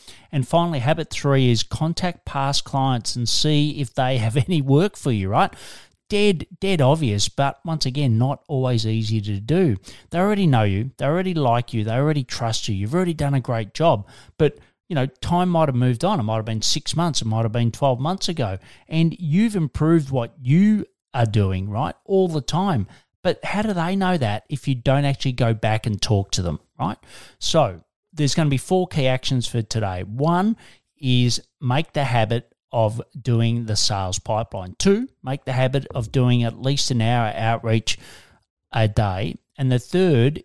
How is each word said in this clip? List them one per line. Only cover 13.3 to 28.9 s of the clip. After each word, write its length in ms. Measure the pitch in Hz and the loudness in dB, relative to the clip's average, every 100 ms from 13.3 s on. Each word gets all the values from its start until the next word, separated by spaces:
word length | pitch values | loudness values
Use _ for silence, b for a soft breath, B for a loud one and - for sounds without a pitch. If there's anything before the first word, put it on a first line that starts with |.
a 80 | 139 | -2
great 320 | 120 117 104 | -2 -4 -4
job. 340 | - 160 113 - B B - | 0 2 2 -2 B B -2
But, 220 | 147 - b b _ | 0 0 b b _
you 40 | |
know, 120 | 156 135 | -4 -2
time 420 | - - 175 180 | -6 -2 0 2
might 200 | 170 151 | 2 2
have 60 | |
moved 300 | 123 123 117 | 2 0 2
on. 160 | 180 196 | 0 0
It 40 | |
might 120 | 107 110 | 0 -2
have 80 | |
been 160 | 110 110 | -4 -2
six 340 | - 156 - | -2 -2 -2
months, 280 | 151 175 131 | -2 0 -2
it 40 | 117 | -2
might 160 | 110 | 0
have 100 | 113 | 0
been 200 | 120 117 | 0 -2
twelve 260 | - 139 120 | 0 0 0
months 300 | 147 190 - | -2 -4 -4
ago. 300 | 160 107 95 B B B | -4 -4 -6 B B B
And 300 | 160 165 156 | 0 0 0
you've 380 | 165 170 226 202 | 0 2 2 0
improved 540 | 151 - 156 165 135 | -4 0 4 4 2
what 240 | 135 117 - | -2 -4 -6
you 460 | 127 160 208 208 - _ _ | 2 4 6 4 -2 _ _
are 120 | 127 113 | -2 2
doing, 440 | 104 98 92 101 | 2 2 0 -4
right, 240 | 104 165 - | -4 -4 -6
all 240 | - 190 185 | -2 2 2
the 140 | 156 | 0
time. 440 | - 160 196 131 92 B B _ | -2 -2 0 0 -2 B B _
But 200 | 180 - | -4 -4
how 180 | - 196 | -4 -2
do 100 | 220 | -2
they 240 | 180 165 196 | -2 -2 0
know 220 | 185 175 | 0 2
that 260 | 113 104 - | 0 -2 -6
if 180 | 151 - | -6 -4
you 60 | |
don't 320 | 127 135 135 143 | -2 2 2 2
actually 260 | 135 135 | 0 -2
go 220 | 123 117 | 0 0
back 320 | 110 110 107 117 | 2 0 0 -2
and 140 | 101 | -4
talk 320 | - 104 98 | 0 0 0
to 100 | - | -4
them, 180 | 87 76 - - | -4 -6 -10 -6
right? 200 | 165 - B B B B | -6 -6 B B B B
So 420 | - 165 120 85 - _ _ | 0 2 2 -2 -18 _ _
there's 220 | 151 143 | -2 0
gonna 160 | - 151 | 2 2
be 80 | 135 | 0
four 300 | - 185 | 0 0
key 180 | 175 | 0